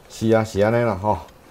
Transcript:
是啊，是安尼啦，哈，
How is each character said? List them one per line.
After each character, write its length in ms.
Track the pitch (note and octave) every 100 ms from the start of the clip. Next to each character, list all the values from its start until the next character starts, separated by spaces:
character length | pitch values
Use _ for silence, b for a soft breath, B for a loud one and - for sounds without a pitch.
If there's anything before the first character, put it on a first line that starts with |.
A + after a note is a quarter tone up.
| -
是 200 | - A2+
啊， 140 | A2
是 160 | G#2+ F#2+
安 120 | G#2+
尼 120 | A#2
啦， 100 | A#2+
哈， 240 | F#2 G#2 F2+ - - -